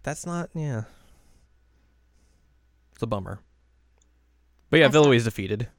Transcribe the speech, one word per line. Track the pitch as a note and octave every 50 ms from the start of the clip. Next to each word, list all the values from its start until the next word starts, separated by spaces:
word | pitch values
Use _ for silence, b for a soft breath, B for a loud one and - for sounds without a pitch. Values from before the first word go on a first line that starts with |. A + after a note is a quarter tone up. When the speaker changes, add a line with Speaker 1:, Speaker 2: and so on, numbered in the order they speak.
Speaker 1:
That's | - C#3+ D3+ - -
not, | F3 E3+ F3 E3 - _
yeah. | E3 D3+ D3 B2+ A2 A2 b b b b b b b b b b b b _ _ _ _ _ _ _ _ _ _ _ _ _ _ _ _ _ _ _ _ _ _ _ _ _ _ _ _ _ _
It's | _
a | A2+
bummer. | A2+ A2 G2+ F#2+ F#2+ G2+ G2+ _ _ _ _ _ _ _ _ _ _ _ _ _ _ _ _ _ _ _ _ _ _ _ _ _ _
But | - D#3+
yeah, | D3+ C3
Speaker 2:
That's | C3
not | D#3 D3
Speaker 1:
Vilui | C#3+ C3
is | A#2 A#2
defeated. | A2+ - - G2 F#2+ G#2 G#2+ A#2+ - _